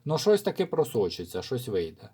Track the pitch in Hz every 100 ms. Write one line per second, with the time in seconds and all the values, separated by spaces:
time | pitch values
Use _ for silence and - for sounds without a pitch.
0 | 147 156 208 208 202 - 180 160 - 117
1 | 92 - 85 92 - 123 123 98 82 -
2 | -